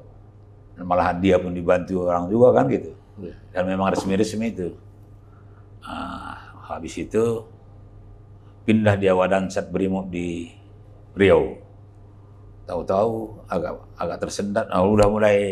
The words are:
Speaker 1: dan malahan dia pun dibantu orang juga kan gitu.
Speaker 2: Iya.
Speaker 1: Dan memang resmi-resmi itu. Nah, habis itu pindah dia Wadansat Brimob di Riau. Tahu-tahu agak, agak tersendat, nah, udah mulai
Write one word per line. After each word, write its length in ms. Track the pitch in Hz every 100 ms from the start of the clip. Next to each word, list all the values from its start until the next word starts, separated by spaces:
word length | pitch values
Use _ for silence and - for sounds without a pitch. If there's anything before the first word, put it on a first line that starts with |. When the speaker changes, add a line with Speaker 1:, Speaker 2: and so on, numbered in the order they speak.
| - - - - - - -
Speaker 1:
dan 100 | -
malahan 340 | 90 90 87 87
dia 180 | 95 90
pun 160 | 90
dibantu 500 | 90 87 90 82 92
orang 220 | 87 87 87
juga 280 | 113 123
kan 120 | 123 135
gitu. 260 | 104 - - - -
Speaker 2:
Iya. 180 | 87 - -
Speaker 1:
Dan 120 | 92 92
memang 240 | 95 95
resmi-resmi 560 | 92 95 95 104 104 113
itu. 200 | 92 85 - - - - - - - - - - -
Nah, 580 | - 78 - - - - - -
habis 320 | - 82 80 -
itu 480 | - 110 117 110 - - - - - - - - - - - -
pindah 320 | - 110 107 101
dia 160 | 95
Wadansat 560 | 92 92 95 95 101 90
Brimob 400 | 90 95 95 92
di 420 | 87 87 85 85 - - - - - -
Riau. 460 | 180 196 156 - - - - - - - - - - - -
Tahu-tahu 840 | - 87 82 95 113 113 110 107 -
agak, 280 | 92 85 - - -
agak 220 | 87 82
tersendat, 460 | 95 - 101 101 110
nah, 120 | 92
udah 260 | 95 107 101
mulai 300 | 107 107 101 101